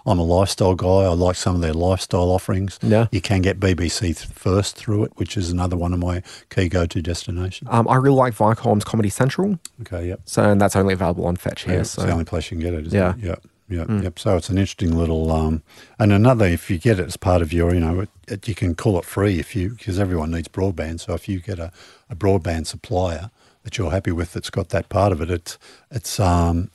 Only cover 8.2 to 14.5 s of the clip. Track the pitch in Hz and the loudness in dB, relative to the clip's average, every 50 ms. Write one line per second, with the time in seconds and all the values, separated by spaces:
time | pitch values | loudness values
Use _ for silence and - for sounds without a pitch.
8.2 | 127 127 110 - 113 107 113 - - 117 110 104 - - - 110 107 101 - - | 4 2 2 2 2 2 2 2 2 2 2 2 0 0 0 0 0 0 0 0
9.2 | 127 135 - - 185 208 202 165 - - _ - 113 - 95 85 87 87 92 - | 0 0 0 0 -2 -2 -2 -4 -6 -10 _ -18 -14 -10 -8 -6 -6 -6 -6 -8
10.2 | - - - - 107 104 101 98 104 98 - 98 95 98 95 90 95 90 87 87 | -10 -4 0 2 4 4 6 6 4 4 4 2 2 2 2 0 0 0 0 0
11.2 | 85 87 87 92 - 92 85 - - 90 90 90 82 - - - 92 90 85 82 | -2 -2 -2 -2 -4 -6 -8 -6 -4 -2 -2 0 -2 -2 -4 -4 -2 0 0 -2
12.2 | 82 - - 82 78 - - 82 80 87 87 78 76 85 92 101 95 90 87 123 | -2 -2 -4 -4 -4 -6 -6 -6 -4 -4 -4 -4 -4 -2 0 2 2 2 0 -2
13.2 | 110 85 85 - - _ _ _ _ - 92 85 80 - 110 101 98 92 - - | -4 -6 -6 -8 -10 _ _ _ _ -8 -6 -6 -4 -2 -2 -2 -2 -4 -6 -4
14.2 | - 110 98 85 - - | -2 0 0 0 0 0